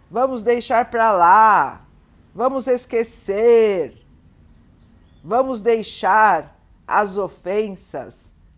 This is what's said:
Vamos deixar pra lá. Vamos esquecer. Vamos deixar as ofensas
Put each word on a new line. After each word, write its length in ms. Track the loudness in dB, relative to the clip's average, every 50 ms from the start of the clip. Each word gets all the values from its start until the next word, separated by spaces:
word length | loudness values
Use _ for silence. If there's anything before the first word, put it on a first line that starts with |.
| _ _
Vamos 320 | -4 -4 -2 -2 -4 -2
deixar 480 | -2 0 0 0 -2 -2 0 0 0 0
pra 200 | -2 0 2 2
lá. 760 | 4 4 6 6 6 6 6 6 4 4 2 -2 -6 -12 -20 _ _ _ _ _ _ _ _ _
Vamos 360 | -6 -4 -4 -2 -2 -4 -2 -2
esquecer. 1300 | -2 -4 -4 -4 -4 -4 -4 -6 -8 -10 -8 -6 -4 0 2 4 4 4 4 2 0 -2 -4 -6 -10 _ _ _ _ _ _ _ _ _ _ _ _ _ _ _ _ _ _ _ _ _ _ _ _ _ -8
Vamos 360 | -4 -2 -2 -2 -2 -6 -4
deixar 960 | -2 -2 -2 -2 -4 -10 -10 -4 -2 0 2 4 4 2 2 0 -4 -8 _ _ _ _ _ _ _
as 300 | -4 -2 -2 -2 -2 -4
ofensas 1120 | -6 -8 -8 -10 -12 -10 -6 -4 -4 -6 -6 -10 -14 -16 -14 -14 -14 -14 -14 -18 -20 -20 -20 _ _ _ _ _